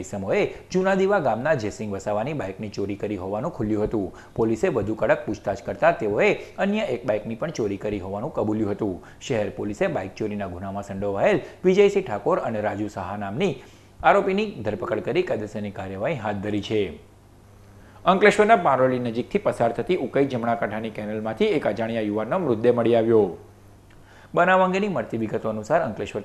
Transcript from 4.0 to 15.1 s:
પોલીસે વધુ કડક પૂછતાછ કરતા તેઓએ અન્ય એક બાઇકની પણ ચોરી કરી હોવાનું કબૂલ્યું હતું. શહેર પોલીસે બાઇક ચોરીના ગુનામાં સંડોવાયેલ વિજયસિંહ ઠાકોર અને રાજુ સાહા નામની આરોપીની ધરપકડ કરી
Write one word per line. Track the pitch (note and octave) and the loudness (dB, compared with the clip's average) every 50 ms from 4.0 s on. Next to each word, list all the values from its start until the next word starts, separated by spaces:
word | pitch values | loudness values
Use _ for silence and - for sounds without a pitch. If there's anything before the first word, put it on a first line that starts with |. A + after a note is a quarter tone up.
| F#2+ E2+ - - - - - | -2 -4 -6 -12 -18 -8 -2
પોલીસે | - - A2 E3+ - - F#3 | 0 0 2 2 2 0 0
વધુ | D3 A2+ G2+ G#2 A2 | 0 0 0 -2 -2
કડક | - G#2+ A#2 D#3 D#3+ - | 0 2 2 2 2 0
પૂછતાછ | - G#2 - - G#2 G2 - - | -6 -6 -4 -4 -4 -4 -4 -4
કરતા | - G2+ - D3 - | -8 -2 2 2 2
તેઓએ | - - - G#2 G2+ B2 F#3+ G#3 D#3+ - - - - - | 2 2 0 0 2 4 4 2 2 0 -4 -10 -6 -2
અન્ય | F#3 G3+ G#3 G#3+ A3 D3+ B2 | -2 0 0 0 -2 -2 -4
એક | G#2+ - | -4 -2
બાઇકની | A#2+ G#2+ G#2 - A2+ A2+ | -2 -2 -2 -2 -4 -6
પણ | A2 D3 E3 - - | -6 -6 -6 -2 -2
ચોરી | A#2 G2 G2+ G2 | -2 -2 -2 -2
કરી | - G#2 G#2 G2 F2+ | -4 -4 -4 -4 -6
હોવાનું | F#2+ G2 G2+ A#2 D#3 | -6 -6 -6 -6 -6
કબૂલ્યું | - A#2+ G#2+ G#2+ A2 A2 A2+ G2+ G2+ | -2 -2 0 0 0 0 0 -2 -2
હતું. | G2 A2+ G2+ F2+ E2+ - - - - | -2 -2 -4 -4 -6 -10 -18 -20 -14
શહેર | - - C3 A2 G#2 G2 | -6 -2 -2 -2 -2 -2
પોલીસે | G2 - G#2 G#2 G#2 - - - | -4 -6 -6 -6 -2 -2 -2 -2
બાઇક | D#3+ G2+ F#2+ F#2+ - | -2 -4 -6 -6 -6
ચોરીના | - A2+ G#2 G#2 G2+ G2+ F#2+ F#2 | -6 -4 -4 -4 -6 -6 -8 -8
ગુનામાં | F2+ G2 G2 F#2+ G2+ G2 - | -10 -8 -8 -8 -8 -8 -8
સંડોવાયેલ | G2 G2 G2+ G2+ G2 G2 A2 G#2+ G#2 G2+ - - - - - | -6 -4 -4 -2 0 2 2 2 2 2 -2 -6 -8 0 2
વિજયસિંહ | F3+ F#3 G3+ G3+ G3 G3+ G3 F#3 | 4 6 6 6 6 4 2 -2
ઠાકોર | - G#2+ G2+ - C#3+ F3+ F#3 | -2 -4 -2 0 0 0 0
અને | - B2+ A2+ G#2 | -2 -4 -4 -2
રાજુ | G#2 G#2 G2 G2+ G#2+ G2+ | -2 -2 -2 -2 -6 -6
સાહા | - G#2 F2+ F2 G2+ | -6 -6 -6 -6 -6
નામની | G#2 G#2 G2 G2+ C#3 - - - - - - - - - - - - | -6 -6 -6 -2 -2 -2 -2 -2 -4 -10 -20 -20 -20 -20 -20 -6 2
આરોપીની | - D#3 F3+ G3+ F#3+ G3 F#3+ G3+ A3 G#3 - C#3+ G#2+ | 4 6 6 6 4 2 0 0 -2 -4 -6 -6 -6
ધરપકડ | G#2+ G#2 G#2 - - A2 G#2+ G2 | -4 -4 -4 -4 -4 -4 -2 -2
કરી | A#2+ | -2